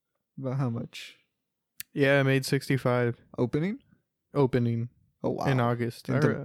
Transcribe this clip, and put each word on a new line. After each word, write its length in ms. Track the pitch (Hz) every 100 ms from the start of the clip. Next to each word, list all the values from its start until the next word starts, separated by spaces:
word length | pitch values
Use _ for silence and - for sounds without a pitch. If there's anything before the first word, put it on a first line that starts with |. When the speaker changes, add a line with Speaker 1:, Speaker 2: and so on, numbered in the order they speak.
| _ _ _ -
Speaker 1:
About 180 | 131 127
how 100 | 135
much? 480 | 117 - - - - _ _ _ _ _ - - 143
Speaker 2:
Yeah, 240 | 135 139
it 40 |
made 200 | 135 135
sixty-five 720 | 131 139 - 135 127 123 120 117 _ -
Speaker 1:
Opening? 400 | 123 147 175 254 _ _ _ _ _
Speaker 2:
opening 540 | 143 135 131 120 117 117 _ _ _
Speaker 1:
Oh, 80 | 120
wow. 140 | 127
Speaker 2:
in 160 | - 131
August. 480 | 120 120 120 - -
Speaker 1:
In 80 | 131
Speaker 2:
I 20 |
Speaker 1:
dom-, 100 | 147
Speaker 2:
re-, 60 | 131